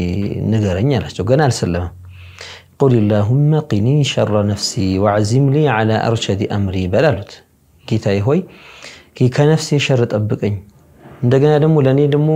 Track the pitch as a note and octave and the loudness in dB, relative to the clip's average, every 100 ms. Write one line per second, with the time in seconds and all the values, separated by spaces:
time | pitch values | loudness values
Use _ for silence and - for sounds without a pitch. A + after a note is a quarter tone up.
0 | F2+ F#2 G2+ - G2+ A2 G#2 F2+ C3 A#2+ | -4 -4 -4 -4 -2 0 0 0 0 0
1 | D#2 - G2 C3+ C#3+ - F#2 F2 F2 - | -4 -6 0 2 2 0 -2 -4 -6 -10
2 | - - - - - - - - C#3 A#2+ | -20 -20 -20 -20 -20 -20 -20 0 2 2
3 | G#2 G#2+ G#2 C3+ D3 D#3 D3+ G2+ A2+ D3 | 2 2 2 2 2 0 0 -2 0 0
4 | C3 - A2 G#2 G#2 G2+ - - F#2+ F#2 | 0 0 0 0 0 -2 -4 -4 -2 0
5 | G#2 G#2 G#2 B2+ C#3 C#3+ D3 A2 A2+ A2 | 2 2 2 2 2 2 2 2 0 0
6 | A#2 A2+ - G2 - G2+ F#2+ F#2+ F2+ G2+ | 0 -2 -2 -4 -2 -2 -2 -2 -2 0
7 | D3+ G2+ G2+ - _ _ _ _ - A2 | 0 0 -6 -20 _ _ _ _ -6 -4
8 | G#2+ G2 G2+ D#3+ F#3 - - - - - | -2 -2 0 0 -2 -12 -20 -20 -20 -20
9 | - - B2+ - D3 D#3 - D3 - C3 | -18 -2 0 2 2 2 0 -2 0 0
10 | A#2+ G#2+ G#2+ - G#2 G2 - - _ - | 0 -2 -2 -2 -4 -4 -8 -20 _ -20
11 | - - B2 C3+ D3 D3+ D#3 D#3 C3 C#3 | -20 -4 0 4 4 4 4 2 2 2
12 | D3 D3 D3+ | 2 2 0